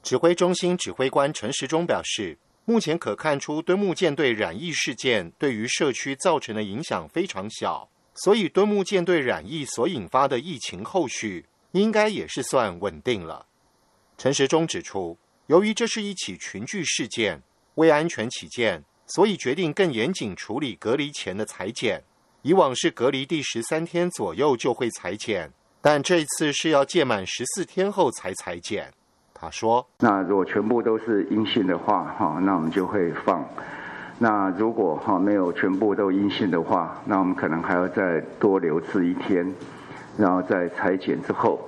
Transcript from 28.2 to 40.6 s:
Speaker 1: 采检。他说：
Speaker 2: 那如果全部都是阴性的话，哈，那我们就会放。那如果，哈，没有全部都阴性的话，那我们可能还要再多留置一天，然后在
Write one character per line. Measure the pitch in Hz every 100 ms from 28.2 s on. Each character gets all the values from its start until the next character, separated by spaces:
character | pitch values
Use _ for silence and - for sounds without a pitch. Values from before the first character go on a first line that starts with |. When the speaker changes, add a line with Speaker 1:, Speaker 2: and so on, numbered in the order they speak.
| 92
Speaker 1:
采 | 98 - 87
检。 | - 101 67 _ _ _ _
他 | - 82
说： | - 113 120 - _
Speaker 2:
那 | 117 98
如 | 90
果 | 98
全 | 90 107
部 | 107 120
都 | 117 110
是 | 117 104 -
阴 | 104 107
性 | 120
的 | 92 85
话， | - 98 78 -
哈， | 85 78
那 | 95 92
我 |
们 | 80
就 | 95
会 | 90 101 85 76
放。 | - 90 - - - - - - - -
那 | 117 104 95 92
如 | 113
果， | 113 90 76
哈， | 113 92
没 | 98
有 | 104 87
全 | - 95
部 | 95 107
都 | 98 98
阴 | 95 101
性 | - 104
的 | 82
话， | 82 95 82 - -
那 | 98
我 |
们 | 92
可 | 90 87
能 | 82
还 | 82
要 | 90 90
再 | 107 92 82 - -
多 | 110 95
留 | 85 78
置 | - 104 87
一 |
天， | 90 - 92 90 - - - - - - -
然 | 98
后 | 92
在 | 90 95